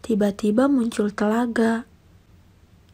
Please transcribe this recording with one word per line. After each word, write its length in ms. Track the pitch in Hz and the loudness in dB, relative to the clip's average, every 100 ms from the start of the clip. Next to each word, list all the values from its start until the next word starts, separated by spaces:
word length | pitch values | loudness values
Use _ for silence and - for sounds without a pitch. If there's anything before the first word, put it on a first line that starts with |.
tiba-tiba 640 | - 214 208 196 208 214 277 | -4 0 0 0 0 2 2
muncul 480 | 269 233 - 208 | 2 0 -2 -4
telaga. 720 | 202 214 220 240 226 226 226 - - _ - _ - - _ _ - _ | -2 -2 0 -2 0 0 0 -6 -20 _ -20 _ -20 -20 _ _ -20 _